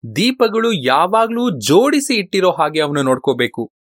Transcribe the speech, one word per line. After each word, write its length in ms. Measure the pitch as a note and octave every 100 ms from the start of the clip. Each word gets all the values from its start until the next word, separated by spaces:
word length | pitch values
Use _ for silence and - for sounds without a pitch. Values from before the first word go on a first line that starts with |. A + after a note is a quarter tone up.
| A#2+ A2
ದೀಪಗಳು 560 | A3+ C4+ A3+ G#3+ A#3
ಯಾವಾಗ್ಲೂ 840 | G3+ B2+ C3+ F3+ A3 A3+ A#3 A#3+ D3
ಜೋಡಿಸಿ 560 | G#2+ E3 C4+ D4 C#4
ಇಟ್ಟಿರೋ 360 | A#3+ F#3 G3 F3+
ಹಾಗೆ 300 | E3+ D3+ D#3
ಅವನು 220 | D3 D3
ನೋಡ್ಕೋಬೇಕು. 680 | C3+ B2+ - B2 A#2+ - A2+ _